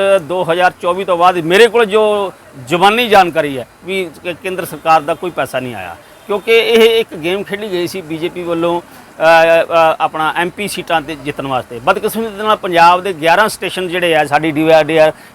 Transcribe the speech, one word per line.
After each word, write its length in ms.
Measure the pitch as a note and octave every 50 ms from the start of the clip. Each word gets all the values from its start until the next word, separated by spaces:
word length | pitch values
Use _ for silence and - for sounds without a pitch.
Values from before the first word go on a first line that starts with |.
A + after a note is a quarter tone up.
| G3 G3 G3 F#3+
ਦੋ 240 | D#3 C#3 F3 F#3 F3 D#3
ਹਜ਼ਾਰ 220 | E3 F3+ F3+ F3+ F3+ -
ਚੌਵੀ 240 | - F3 F3+ F#3+ G3
ਤੋਂ 120 | F#3+ F3+
ਬਾਅਦ 200 | E3+ F3 F3+ F#3
ਮੇਰੇ 300 | F3 D#3 D#3+ F3 G3+ A#3
ਕੋਲ 180 | A3+ G3 A#3 A#3
ਜੋ 480 | G3 G3 G#3+ G#3+ G#3+ G#3 G#3 G3+ F3+ - - - - - C#3 B2
ਜ਼ੁਬਾਨੀ 420 | B2 E3 F3 F#3 G3+ G#3+ A#3+ B3 A3
ਜਾਣਕਾਰੀ 480 | G#3 G3 F#3 E3+ D#3 D#3+ D3+ D3 C3+
ਹੈ 100 | B2+ A2+ - _ _ -
ਵੀ 260 | E3+ F#3+ F#3+ F#3 E3 C3+ - D#3+
ਕੇ-, 120 | F3+ E3+ - -
ਕੇਂਦਰ 220 | F#3 F#3 F3+ F3
ਸਰਕਾਰ 360 | - D#3+ D3 - E3 D#3+ D#3+
ਦਾ 120 | C#3+ D#3 E3
ਕੋਈ 180 | - - F3+
ਪੈਸਾ 280 | - D#3+ C#3 B2 - C3
ਨਹੀਂ 160 | B2+ B2 A#2
ਆਇਆ, 220 | G2 F#2 F2 E2+ - - - - - -
ਕਿਉਂਕਿ 240 | - G3 G#3 - A3+
ਇਹ 480 | A3+ A#3 G#3+ G#3+ A#3 A3+ A3 A#3 A3+ A3+
ਇੱਕ 160 | A3 - G#3
ਗੇਮ 280 | F3 D3 F3 F#3 G3+ F#3+
ਖੇਡੀ 280 | - G3+ G3+ G#3+ G#3+
ਗਈ 160 | F3+ F3 F3
ਸੀ 140 | E3 - F#3+
ਬੀਜੇਪੀ 420 | E3 D3+ D#3+ D#3 D#3+ F3 - F3 F3
ਵੱਲੋਂ, 380 | E3+ E3+ E3 E3+ F3 E3+ F3
ਅ, 840 | F3 - - - - - - - D#3+ D#3+ E3 E3 E3 E3 E3 E3 C3+
ਅ, 340 | - E3+ E3 E3 D#3+ D#3 -
ਆਪਣਾ 340 | D3+ D3+ E3 D#3 D#3 D#3 C#3
ਐਮ 120 | D#3+ F3 F3+
ਪੀ 180 | - - G#3
ਸੀਟਾਂ 340 | F#3 - F#3 E3+ - E3+ D#3+
'ਤੇ 140 | C#3+ C#3+ D#3+
ਜਿੱਤਣ 320 | C#3 C3+ D3 C#3+ - C#3
ਵਾਸਤੇ। 320 | C#3 C3 B2 A2+ - B2 A#2 A#2+
ਬਦਕਿਸਮਤੀ 520 | D#3 G3+ G#3 - G#3 - G#3+ A3+ A3 G3+
ਦੇ 80 | G3 G#3+
ਨਾਲ 140 | G#3+ G#3+
ਪੰਜਾਬ 460 | G#3+ - G3 F3 E3+ E3+ E3+ F3+ F#3 F3+
ਦੇ 100 | G3+ F#3
ਗਿਆਰਾਂ 360 | D3 D#3 E3 E3+ F#3+ G#3+ G#3+
ਸਟੇਸ਼ਨ 380 | - - G3 F3 - F#3 F#3
ਜਿਹੜੇ 280 | F3 E3 F3+ F3 E3+ D#3+
ਆ 100 | D3+ D3+
ਸਾਡੀ 260 | C3+ C#3+ D3+ D#3 D#3+
ਡੀ 180 | D3 D3 D#3+ D#3+
ਆਰ 140 | D#3+ D#3 D#3
ਡੀ 140 | D3 D#3+
ਆਰ 140 | D#3+ D#3 D#3 - - - -